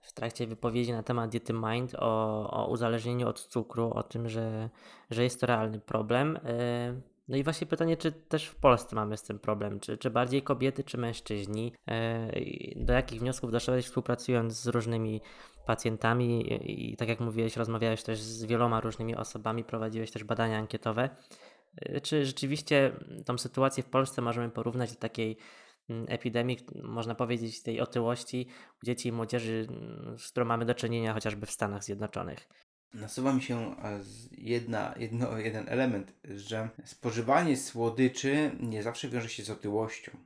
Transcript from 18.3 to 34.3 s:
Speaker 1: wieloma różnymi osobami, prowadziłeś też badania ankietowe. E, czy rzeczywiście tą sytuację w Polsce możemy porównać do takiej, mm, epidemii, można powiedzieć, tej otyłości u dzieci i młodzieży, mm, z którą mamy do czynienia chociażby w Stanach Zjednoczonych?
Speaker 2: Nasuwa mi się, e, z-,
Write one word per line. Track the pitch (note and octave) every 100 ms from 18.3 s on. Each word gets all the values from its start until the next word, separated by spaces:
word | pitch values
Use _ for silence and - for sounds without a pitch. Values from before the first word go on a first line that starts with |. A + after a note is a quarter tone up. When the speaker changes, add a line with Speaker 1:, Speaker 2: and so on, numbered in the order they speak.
| A2+
Speaker 1:
wieloma | A2 A#2 A#2+ A2+
różnymi | A2+ A2 A2+ A2+
osobami, | G#2+ A#2 G#2+ A2+
prowadziłeś | A2+ A#2 A2 A2 A2+
też | A2+
badania | G#2 G#2+ A2+ A2
ankietowe. | A2 A2+ - A2 C3 - - - - - _ -
E, | - -
czy | - D3+ C3+
rzeczywiście | C3 C3+ D3 - D3 C3+ - - -
tą | - B2
sytuację | - - C3+ C3+
w | B2+
Polsce | C3 C3+ -
możemy | A#2+ A#2 A#2
porównać | A#2 A#2 B2 A#2
do | A#2+
takiej, | A2+ - A2 A2 - - - _ -
mm, | A2+ A2+
epidemii, | A#2 B2 A#2 A#2+ A#2+ - -
można | A#2 A2+ A2+
powiedzieć, | A2+ A#2+ A#2+ A2+ G#2+
tej | - A2+
otyłości | B2+ B2 A#2 B2 - B2 B2+ - - _
u | -
dzieci | A#2+ B2
i |
młodzieży, | A#2 A2+ B2 A2+ A2+ A2
mm, | A#2 - - A2+ A2+
z | -
którą | - A#2+
mamy | A#2
do | A#2
czynienia | A#2+ A#2 A#2 A2+
chociażby | A2 A2 G#2 G2+
w |
Stanach | - G#2 G2+
Zjednoczonych? | - G2+ G#2 - F2+ - - _ _ _ _
Speaker 2:
Nasuwa | A2 G#2 - C3
mi | C3
się, | C3 A#2+ A2 -
e, | G#2+ G#2
z-, | G2 G#2+ A#2+